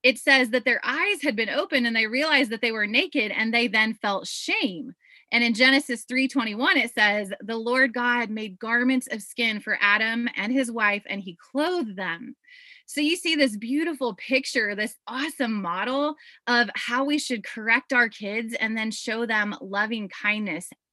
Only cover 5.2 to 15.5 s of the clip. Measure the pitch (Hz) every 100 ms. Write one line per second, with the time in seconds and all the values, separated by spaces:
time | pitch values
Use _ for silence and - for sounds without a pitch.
5.2 | _ 233 233 214 262 269 - 240 - 254
6.2 | 262 277 220 208 302 339 233 - 208 208
7.2 | 196 202 202 226 226 254 269 247 240 240
8.2 | 220 214 214 185 220 240 247 262 - 220
9.2 | - - 233 208 214 208 202 208 220 233
10.2 | 240 - 208 262 240 226 208 202 - 202
11.2 | 185 170 - 262 320 359 226 185 185 170
12.2 | - - _ - - - - - 302 349
13.2 | 349 311 269 208 226 277 330 294 247 190
14.2 | - 269 - 254 214 202 214 - - 247
15.2 | 302 - 233